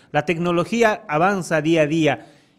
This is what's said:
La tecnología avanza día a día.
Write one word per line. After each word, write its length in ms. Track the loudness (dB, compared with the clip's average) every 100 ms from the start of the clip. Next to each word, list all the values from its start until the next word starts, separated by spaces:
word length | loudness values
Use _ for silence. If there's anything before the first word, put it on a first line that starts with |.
| _
La 140 | -4
tecnología 800 | -2 -2 0 -2 -2 2 0 0 -4
avanza 520 | 0 0 0 -2 -2
día 220 | 0 2
a 40 | 2
día. 400 | 2 0 -2 -8 -20 _